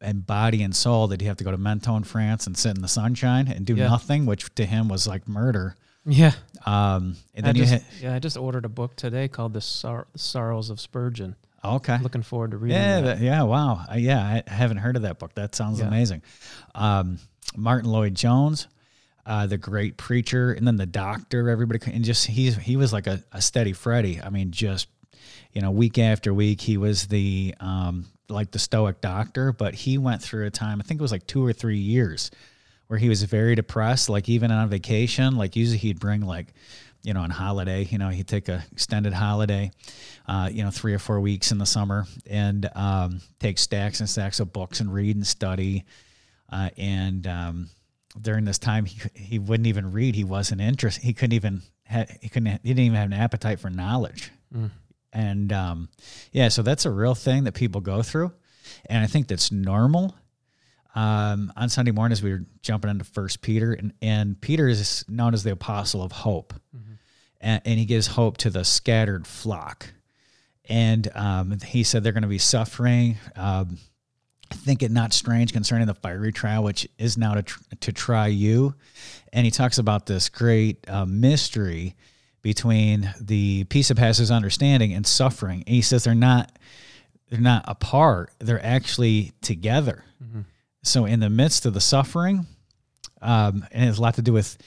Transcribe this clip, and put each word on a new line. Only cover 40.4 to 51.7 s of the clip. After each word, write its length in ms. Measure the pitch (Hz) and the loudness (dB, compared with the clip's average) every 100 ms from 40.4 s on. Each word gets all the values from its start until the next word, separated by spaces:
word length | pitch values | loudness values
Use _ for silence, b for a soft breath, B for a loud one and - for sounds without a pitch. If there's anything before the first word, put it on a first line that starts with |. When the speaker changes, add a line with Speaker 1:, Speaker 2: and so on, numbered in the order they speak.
| 92 | -2
Speaker 1:
you 100 | 107 | -4
know, 60 | 101 | -6
three 220 | - 110 | -4 -2
or 60 | 101 | -2
four 220 | - 104 | -2 0
weeks 320 | 101 95 - | 0 0 -2
in 60 | 104 | 0
the 80 | 101 | 0
summer 400 | 107 101 101 95 - - | 0 0 -2 -4 -12 -6
and, 400 | 104 101 101 101 | -2 0 0 -2
um, 460 | - 98 95 90 90 - _ | -4 0 0 -2 -4 -12 _
take 200 | 110 92 | -4 -2
stacks 420 | - 101 101 - | -2 -2 -4 -4
and 80 | 107 | -4
stacks 320 | - 98 - | -4 -4 -4
of 120 | 95 | -4
books 280 | 98 90 - | -6 -8 -6
and 120 | 104 | -4
read 220 | 98 101 104 | -2 0 0
and 100 | 98 | -2
study. 580 | - 98 92 95 95 - b b b b b _ | -4 -2 -2 -2 -4 -6 b b b b b _
Uh, 180 | 92 95 - | -6 -6 -6
and, 500 | 98 95 95 95 92 | -4 -2 -2 -4 -6
um, 440 | 87 85 85 87 _ _ _ _ - | -6 -6 -8 -10 _ _ _ _ -10
during 240 | 107 107 | -4 -2
this 140 | 104 95 | 0 -2
time, 240 | 123 110 98 | -2 -2 -2
he, 140 | - - | -8 -14
he 240 | - 101 113 | -14 -8 -6
wouldn't 260 | 101 113 117 | 0 2 2
even 240 | 101 95 | 0 -2
read. 240 | 104 131 | -2 0
He 80 | 107 | 0
wasn't 360 | 98 98 98 98 | -2 -2 -4 -2
interest-, 400 | 107 135 110 - | -2 0 -2 -2
he 100 | 123 | -4
couldn't 200 | 110 123 | 0 0
even 300 | 113 104 95 92 | 2 0 -4 -8